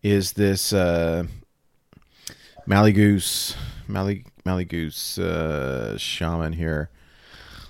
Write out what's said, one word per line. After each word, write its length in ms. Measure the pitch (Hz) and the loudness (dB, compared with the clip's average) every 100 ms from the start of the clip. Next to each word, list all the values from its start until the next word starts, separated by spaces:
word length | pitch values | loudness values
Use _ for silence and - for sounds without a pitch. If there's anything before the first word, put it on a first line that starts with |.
is 320 | 104 101 92 | 4 2 2
this, 380 | - 101 98 - | 2 2 2 0
uh, 540 | 101 90 85 82 82 87 - - _ _ _ _ _ _ _ - - - - - | 2 2 2 2 0 -4 -10 -18 _ _ _ _ _ _ _ -20 -20 -20 -18 0
Maligoose, 880 | 98 107 101 104 101 - - - - - - - | 6 6 8 6 6 2 -6 -6 -8 -10 -12 -8
Mali-, 380 | 101 98 101 - _ - | -4 -2 -4 -8 _ -4
Maligoose, 760 | 92 87 85 80 - - - | -2 -2 -4 -6 -8 -10 -4
uh, 800 | 92 85 80 76 65 65 55 52 | -2 -2 -2 -2 -2 -4 -6 -6
Shaman 560 | - - 82 82 80 | -8 -4 -4 -2 -4
here. 360 | 82 82 78 76 _ _ _ - - - - - | -2 -2 -2 -4 _ _ _ -20 -20 -20 -20 -20